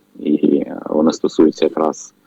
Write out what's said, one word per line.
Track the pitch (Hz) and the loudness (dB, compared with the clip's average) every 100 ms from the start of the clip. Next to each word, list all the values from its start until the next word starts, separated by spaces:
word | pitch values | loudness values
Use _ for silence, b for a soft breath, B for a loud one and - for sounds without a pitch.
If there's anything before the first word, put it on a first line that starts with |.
| _ - | _ -10
і, | - 76 - 71 | -2 0 2 0
е, | - - - | -2 -8 -4
вони | 78 80 | 0 0
стосуються | - - - 80 - 76 | 0 -2 2 2 4 -2
якраз | - 78 69 - _ | 0 -2 -4 -10 _